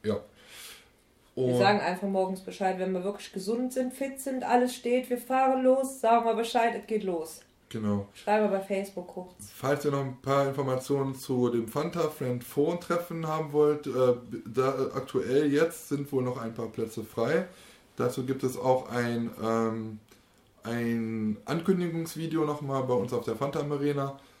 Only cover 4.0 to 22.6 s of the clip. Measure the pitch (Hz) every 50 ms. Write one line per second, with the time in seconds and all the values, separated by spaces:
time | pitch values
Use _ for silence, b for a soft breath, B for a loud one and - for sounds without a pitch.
4 | 277 269 269 - - 277 262 254 - - 240 247 247 247 - - - 240 247 254
5 | 254 - 247 240 - - 262 262 262 262 262 262 254 254 262 269 262 254 - -
6 | - 226 233 233 233 233 214 214 233 - - 247 233 233 226 208 - - 220 214
7 | 185 190 175 165 160 165 - - - _ _ _ _ _ - 113 107 104 101 101
8 | 101 - - - - 202 208 220 214 196 196 190 190 - 202 190 202 - - 190
9 | 175 - - 185 180 - - - - - - - 131 131 147 143 147 147 139 139
10 | 135 131 127 - - 135 139 139 139 131 - 143 135 127 127 127 - - 143 139
11 | 135 135 131 - - - 131 123 123 120 120 117 110 104 - 143 165 175 170 175
12 | 156 151 - - 139 127 123 120 - - - 143 147 165 175 175 - - 165 170
13 | 170 - 165 165 160 156 156 156 156 147 143 151 151 147 147 147 - 139 120 127
14 | 127 123 120 120 - - 120 - - 113 113 127 131 131 - 101 98 - - 135
15 | - - - 127 - 117 131 147 151 143 139 147 165 165 - - - - 143 139
16 | 143 - 139 131 123 127 120 - 113 113 110 - 117 107 - - 113 110 - 113
17 | 107 - - 120 113 123 156 190 185 - B B B B B B B B _ -
18 | 123 123 - 135 127 131 135 135 139 127 123 - 127 131 131 131 - - 120 120
19 | 117 117 120 117 117 113 - - 110 113 113 113 113 113 113 113 110 110 110 107
20 | - b b b b b b b b b _ _ - 113 117 120 117 117 117 117
21 | 113 110 113 110 110 107 104 - - - 143 165 165 208 185 175 175 170 160 165
22 | 165 165 - 156 165 156 156 160 151 147 147 147